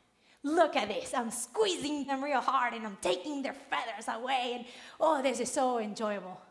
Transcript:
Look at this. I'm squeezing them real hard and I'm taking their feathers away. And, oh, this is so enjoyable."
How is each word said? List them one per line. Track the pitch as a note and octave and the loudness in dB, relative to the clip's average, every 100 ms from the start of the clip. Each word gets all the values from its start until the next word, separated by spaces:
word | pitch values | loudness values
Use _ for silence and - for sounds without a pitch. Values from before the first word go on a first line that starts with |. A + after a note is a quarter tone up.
| _ _ _ _ | _ _ _ _
Look | C#4+ E4 D#4 | 2 4 6
at | C4+ G#3 | 4 0
this. | F3+ - | -2 -4
I'm | C#4 A#3 | -2 -2
squeezing | - - - G#4+ D#4 C#4 D4 C#4 | -4 -2 2 2 2 -2 -2 -2
them | C4+ | -2
real | C#4+ C4+ | 0 0
hard | A#3+ C4 B3 | 2 2 2
and | A3+ A3 | -2 -8
I'm | G3 | -4
taking | - C4+ D4+ C#4+ | -2 -2 -2 -4
their | C4 | -6
feathers | - - C#4 A#3+ G#3+ A3+ | -8 -4 -4 -4 -6 -6
away. | A3+ B3+ C4 B3 A#3+ | -4 0 0 0 -4
And, | A#3 - - - | -8 -16 -16 2
oh, | D#4 D4+ | 4 4
this | C4 A#3 | 2 2
is | A#3 | 0
so | D4+ B3+ A#3+ | 2 2 2
enjoyable." | G#3+ G3+ G#3+ G3+ F#3 F#3 - | 0 -2 -2 -2 -6 -14 -18